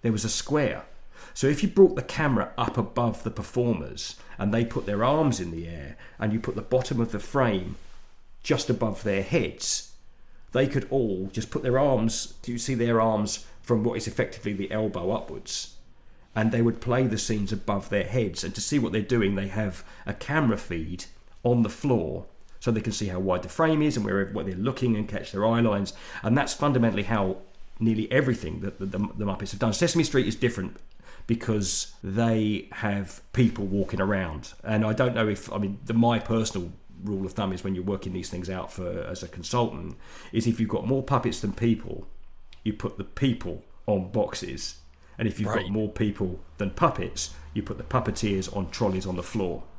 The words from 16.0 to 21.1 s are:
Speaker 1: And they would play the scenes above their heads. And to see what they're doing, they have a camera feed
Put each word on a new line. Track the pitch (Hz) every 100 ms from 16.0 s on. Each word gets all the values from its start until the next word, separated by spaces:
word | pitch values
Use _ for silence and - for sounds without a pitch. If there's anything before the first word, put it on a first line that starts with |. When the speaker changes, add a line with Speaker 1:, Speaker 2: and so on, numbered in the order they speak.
| - - - 110
Speaker 1:
And | 110
they | 117
would | 117 110
play | - 120 131
the | 104
scenes | - 110 101
above | 104 - 101 98
their | 101 95
heads. | 117 107 82
And | - -
to |
see | - 147
what | 113
they're | 101
doing, | 104 123 101 98
they | 98
have | 98 104 87 - - -
a |
camera | 101 - 147 139 98
feed | - 85 80 90 -